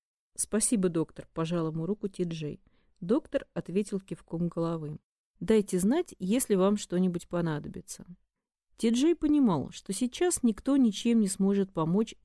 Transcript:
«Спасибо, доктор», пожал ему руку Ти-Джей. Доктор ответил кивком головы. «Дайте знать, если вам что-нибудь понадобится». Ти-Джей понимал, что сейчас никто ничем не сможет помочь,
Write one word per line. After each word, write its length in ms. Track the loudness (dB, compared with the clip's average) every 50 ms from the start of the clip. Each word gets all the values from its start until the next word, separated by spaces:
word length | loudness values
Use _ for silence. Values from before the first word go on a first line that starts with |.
| _ _ _ _ _ _ _
«Спасибо, 540 | -8 -8 -2 0 0 0 2 0 2 0 0
доктор», 400 | 0 0 -4 -4 -6 -20 -20 -14 -6
пожал 360 | -4 -4 -2 -2 -2 -2 -2
ему 180 | -4 -4 -4
руку 220 | -4 -4 -4 -6 -8
Ти-Джей. 520 | -4 -4 -4 -4 -4 -6 -8 -8 -10 -12 _ _ _ _ _ _ _ -12
Доктор 460 | -2 0 0 0 0 -2 -6 -6 -6 _ -10
ответил 460 | -10 -8 -4 -4 -4 -4 -2 -6 -8
кивком 480 | -6 -8 -12 -12 -12 -10 -6 -4 -4 -4
головы. 500 | -2 -4 -4 -4 -4 -6 -8 -10 -12 -14 _ _ _ _ _ _ _ -12
«Дайте 380 | 0 4 4 4 4 2 0 0
знать, 360 | 2 2 2 2 0 -2 -6 -8
если 380 | -2 0 0 0 2 2 2
вам 200 | 4 4 4 2
что-нибудь 500 | 0 -2 -4 0 0 0 0 0 -4 -8
понадобится». 760 | -6 -4 -2 -2 -2 -2 -4 -6 -10 -12 -14 -14 -16 -18 -18 -18 -20 -20 _ _ _ _ _ _ _ _ _ _ _ _ -2
Ти-Джей 380 | 0 0 2 4 4 2 2
понимал, 540 | 2 2 2 4 4 4 4 4 2 -2 -4
что 220 | -10 -16 -10 -8 -4
сейчас 520 | -2 -2 -4 -2 0 0 0 0 2 0
никто 320 | 0 0 0 -2 0 2
ничем 420 | 4 4 4 2 0 0 2 4 4
не 80 | 4
сможет 460 | 2 0 0 2 2 2 2 0 -2 -2
помочь, 420 | -2 0 2 2 0 0 -2 -4 _